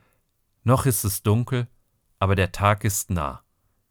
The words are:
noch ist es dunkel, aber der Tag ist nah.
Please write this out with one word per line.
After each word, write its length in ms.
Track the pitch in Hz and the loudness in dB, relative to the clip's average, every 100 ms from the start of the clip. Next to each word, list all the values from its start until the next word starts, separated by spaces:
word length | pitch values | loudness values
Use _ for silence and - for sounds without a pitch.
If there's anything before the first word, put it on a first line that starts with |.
| _ _ _ _ _ _ | _ _ _ _ _ _
noch 200 | 110 127 | 0 2
ist 200 | 135 117 | 2 0
es 180 | 104 - | -2 -2
dunkel, 460 | - 107 123 123 120 _ _ _ _ _ | 0 0 0 -4 -6 _ _ _ _ _
aber 180 | 95 98 | 0 2
der 160 | 90 | 0
Tag 320 | - 101 104 | 0 0 2
ist 260 | 107 - - | -2 -4 -4
nah. 320 | 87 71 67 _ _ _ _ _ | -4 -4 -8 _ _ _ _ _